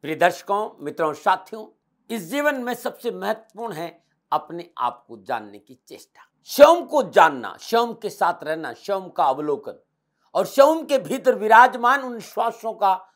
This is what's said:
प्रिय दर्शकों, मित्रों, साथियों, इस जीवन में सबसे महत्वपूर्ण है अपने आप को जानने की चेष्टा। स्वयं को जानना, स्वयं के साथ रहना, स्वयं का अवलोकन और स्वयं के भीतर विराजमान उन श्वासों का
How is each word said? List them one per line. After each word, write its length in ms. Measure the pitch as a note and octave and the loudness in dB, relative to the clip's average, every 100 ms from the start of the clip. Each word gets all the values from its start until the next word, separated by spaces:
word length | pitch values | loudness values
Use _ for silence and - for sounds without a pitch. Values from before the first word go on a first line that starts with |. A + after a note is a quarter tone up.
प्रिय 120 | D3 | -8
दर्शकों, 560 | D#3 F3 F3 - G3+ G#3+ - | 0 0 0 -4 -4 -4 -10
मित्रों, 280 | C#3+ D3 D#3+ | -14 -4 -4
साथियों, 520 | D3 - F#3 - A3 G#3+ _ _ _ _ | -2 -2 -2 -4 -18 -18 _ _ _ _
इस 200 | A3+ E3 | -10 -6
जीवन 240 | C#4 D4 | -2 -2
में 180 | C4+ A#3+ | -2 -6
सबसे 360 | A#3+ - - A#3+ | -6 -8 -8 -10
महत्वपूर्ण 640 | F#3 F#3+ A3 _ G3 A#3 | -6 -6 -8 _ -14 -12
है 320 | D#3 E3 _ _ _ _ | -10 -12 _ _ _ _
अपने 380 | D#3 D#3 E3+ E3 - | -4 -4 -16 -14 -6
आप 260 | B2 A#2 _ | -6 -6 _
को 80 | A2+ | -20
जानने 420 | G2 A#2+ G#2 G2+ | -8 -8 -8 -20
की 200 | _ B2+ _ | _ -20 _
चेष्टा। 380 | - - _ - _ | -20 -20 _ -20 _
स्वयं 420 | - - D4 F4 C#4+ | -10 6 6 6 0
को 160 | D4+ | -2
जानना, 540 | E3+ G3 D#3+ C3+ G#2+ - | 2 6 4 4 -10 -14
स्वयं 340 | - A3+ A#3+ | -2 -2 -2
के 160 | A3 G3+ | -6 -12
साथ 340 | - F3 E3+ | -4 -2 -2
रहना, 280 | D3 D#3+ D3 | -6 -6 -8
स्वयं 380 | A#2+ - G3 F3+ | -12 -6 -6 -6
का 140 | - | -2
अवलोकन 540 | D#3 C3+ D3+ C#3+ B2 E2+ _ _ _ _ _ | 0 0 -4 -6 -6 -16 _ _ _ _ _
और 120 | D#3+ F#3+ | -4 -2
स्वयं 380 | - C#4 D#4+ D4+ | 4 6 4 0
के 120 | C#4 | -2
भीतर 360 | E3 B3+ C4 | -2 -2 0
विराजमान 680 | G#3+ G#3+ A3 B3+ B3+ A#3+ C4+ | 0 6 8 8 4 0 0
उन 180 | B3+ A#3 | -2 -12
श्वासों 520 | - - A3+ A3+ A3+ | -12 -4 -4 -4 -10
का 400 | G#3+ G3+ F#3 - | 0 0 0 -4